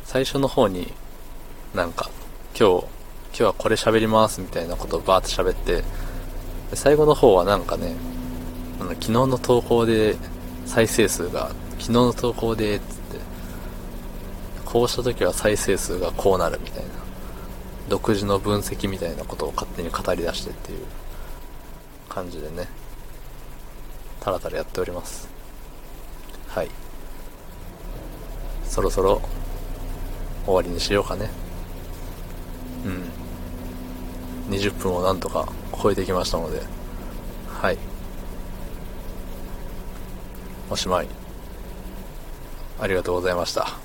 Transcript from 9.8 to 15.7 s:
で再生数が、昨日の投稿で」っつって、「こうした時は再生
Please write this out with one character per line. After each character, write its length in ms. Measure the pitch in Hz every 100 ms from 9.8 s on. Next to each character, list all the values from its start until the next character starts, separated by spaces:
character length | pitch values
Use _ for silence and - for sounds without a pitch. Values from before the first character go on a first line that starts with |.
で 320 | 117 113 107 - - - - - -
再 200 | 117 113
生 220 | - 101
数 200 | - 87
が、 200 | 78 76 - - -
昨 60 | -
日 60 |
の 180 | 117 123
投 200 | 113 123
稿 220 | 113 113
で」 220 | 110 107 104
っ 0 |
つ 40 |
っ 20 |
て、 340 | - - - 101 - - - - - - - - - - - - - -
「こ 200 | - 117
う 40 | 120
し 60 |
た 80 | -
時 220 | 123 120
は 80 | 90
再 240 | 87 110 104
生 200 | -